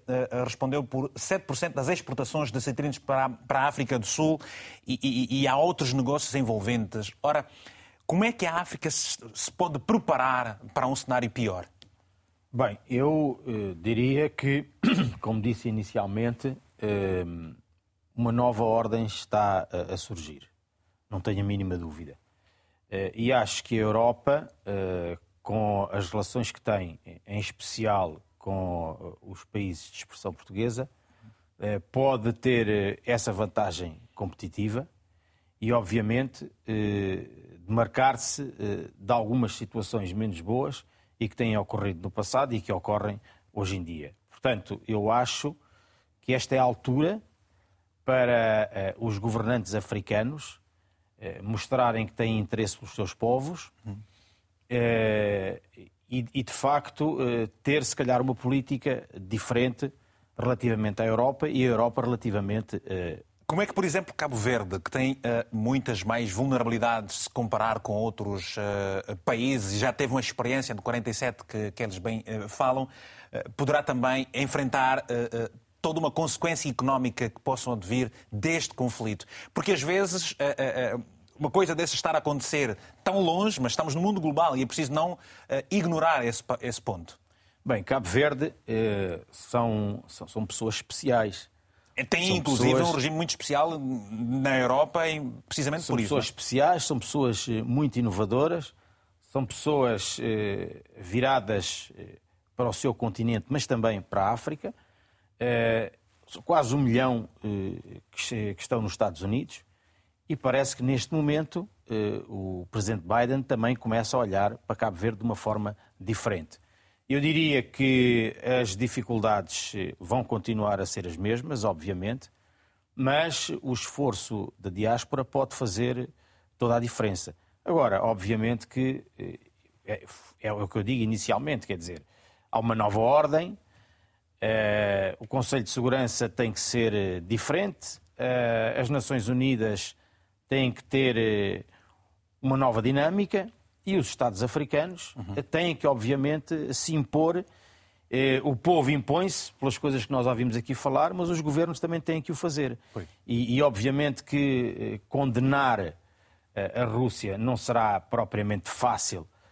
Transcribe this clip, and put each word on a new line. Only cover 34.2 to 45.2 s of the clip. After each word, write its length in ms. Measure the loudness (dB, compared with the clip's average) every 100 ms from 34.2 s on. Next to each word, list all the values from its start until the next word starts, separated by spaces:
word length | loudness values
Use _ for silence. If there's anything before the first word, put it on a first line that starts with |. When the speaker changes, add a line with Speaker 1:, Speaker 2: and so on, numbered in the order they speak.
| -8 -8 -10 -4 -4 -4 -6 _ _ _ _ _ _ _
Speaker 2:
e, 120 | 0
obviamente, 760 | 2 2 0 2 0 0 -6 -16 -14 -6
eh, 760 | -2 0 0 -2 -4 -8 -16 -20 -16 -2
demarcar-se, 880 | 0 2 4 2 2 -2 -4 -6 -6
eh, 300 | -4 -4 -8 -10
de 160 | 0
algumas 440 | 0 2 0 0 -2
situações 560 | -8 -6 -4 -4 -4
menos 280 | -4 -4 -4
boas 440 | -2 -2 -2 -6 -14 _ _ _
e 100 | -6
que 60 |
têm 220 | -2 0 0
ocorrido 440 | 0 -2 -2 -4
no 100 | -6
passado 420 | -6 0 0 0
e 60 | -2
que 120 | -2
ocorrem 480 | -4 0 -2 -2 -6 -12 -20 _
hoje 220 | -6 -4 -4
em 60 |
dia. 320 | -6 -10 -12 -16 _
Portanto, 500 | -4 -2 -2 -4 -10 -4
eu 240 | -2 2
acho 460 | 2